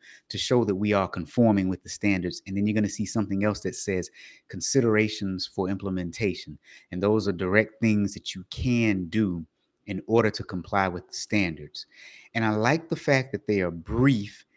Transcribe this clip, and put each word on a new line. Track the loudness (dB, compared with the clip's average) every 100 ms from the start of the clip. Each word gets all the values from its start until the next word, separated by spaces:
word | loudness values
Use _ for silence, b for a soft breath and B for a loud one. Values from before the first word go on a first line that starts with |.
| B B B
to | -6
show | 0 2
that | 2
we | 0 2
are | 2 0
conforming | -4 -2 2 4 4 2
with | -2
the | -8
standards. | -4 0 0 -2 -8 -6
And | -2
then | 0
you're |
gonna | 0 0
see | -2 -4
something | -2 -2 0
else | 0 -2
that | -6 -6
says | -4 -2 -4 B B B B
considerations | -8 -2 2 4 4 2 0 -6 -6 -6
for | -4 -2
implementation. | -2 -4 -4 -4 -4 -4 -4 -10 -18 B B B
And | 0
those | 2 2 2
are |
direct | -2 2 4 4 2
things | 2 2 0
that | -4 -12
you | -12 -12
can | -4 0 2 2 0
do | 0 0 0 -2 -8 _ _ _ -10
in | -8 2
order | 2 4
to | 0
comply | -6 -8 -2 0 0
with | -2 -10
the |
standards. | -12 -2 0 0 -4 -12 -16 -18 B B B B
And | -4
I | 0 2
like | 2 2 -2
the | -4
fact | 2 2 0
that | -4 0
they | 0
are | 0
brief | -4 -4 2 4 2 -2 -14 _